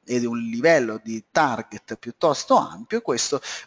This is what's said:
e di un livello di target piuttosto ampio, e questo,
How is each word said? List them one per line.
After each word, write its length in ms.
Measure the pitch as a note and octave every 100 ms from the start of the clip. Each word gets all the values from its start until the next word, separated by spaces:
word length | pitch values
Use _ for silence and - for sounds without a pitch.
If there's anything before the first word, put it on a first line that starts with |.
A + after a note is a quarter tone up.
e 160 | - B2
di 60 | A#2+
un 140 | A#2
livello 600 | A#2 A#2 D#3 D#3+ A#2 G#2+
di 220 | A2+ A2+ -
target 680 | E3+ D3 A2+ - F3 - A2
piuttosto 580 | - - E3 C3+ - B3+
ampio, 420 | B2 - A#3 A3+
e 40 |
questo, 360 | - A#2+ - C#3 - -